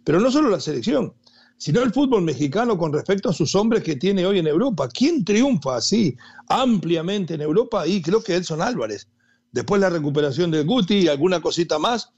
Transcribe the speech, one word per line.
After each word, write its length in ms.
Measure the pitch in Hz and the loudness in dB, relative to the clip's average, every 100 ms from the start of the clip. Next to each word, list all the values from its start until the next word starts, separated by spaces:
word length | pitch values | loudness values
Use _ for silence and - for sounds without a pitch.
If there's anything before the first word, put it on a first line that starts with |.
pero 160 | - 165 | 0 2
no 100 | 254 | 2
solo 180 | 285 285 | 2 2
la 100 | 180 | 0
selección, 540 | - 135 131 269 190 - _ _ _ - | -2 -4 -2 -2 -2 -8 _ _ _ -10
sino 240 | - 202 | -2 0
el 100 | 254 | 2
fútbol 300 | 262 277 220 | 2 2 2
mexicano 560 | 165 131 147 196 240 185 | 0 -2 -2 0 0 0
con 160 | 165 | -2
respecto 340 | 147 - 196 226 | -2 -2 -2 -2
a 40 | |
sus 220 | 170 147 190 | -2 0 2
hombres 260 | 226 220 | 2 0
que 120 | 165 139 | -2 -2
tiene 300 | 190 196 180 | -2 0 0
hoy 120 | 196 | 0
en 80 | 156 | 0
Europa. 420 | 156 269 170 127 | 0 0 -2 -4
¿Quién 380 | - 277 320 190 | 0 0 0 0
triunfa 520 | 208 277 196 135 123 | 2 2 0 -2 -4
así 380 | - 220 170 - - - - | 0 0 0 -2 -12 -12 -2
ampliamente 840 | 202 262 202 160 165 170 208 175 | 0 2 0 0 -2 -2 -4 -4
en 80 | 160 | -4
Europa? 460 | 151 185 247 202 156 | 0 0 0 0 0
Y 140 | 202 | -2
creo 220 | 151 220 | 0 0
que 120 | 220 175 | 0 -2
Edson 260 | 170 156 | -2 -4
Álvarez. 460 | 214 196 110 101 - _ _ _ _ | -2 -2 -4 -8 -12 _ _ _ _
Después 300 | 123 113 202 | -6 0 2
la 80 | 185 | 2
recuperación 640 | 170 147 147 147 127 175 | 2 0 0 0 0 0
de 120 | 156 | 0
Guti 360 | 147 254 185 202 | 0 0 2 4
y 80 | 165 | 4
alguna 340 | 143 185 175 | 4 2 0
cosita 380 | 151 160 165 151 | 0 -2 -2 0
más. 300 | 202 240 - | 0 -2 -6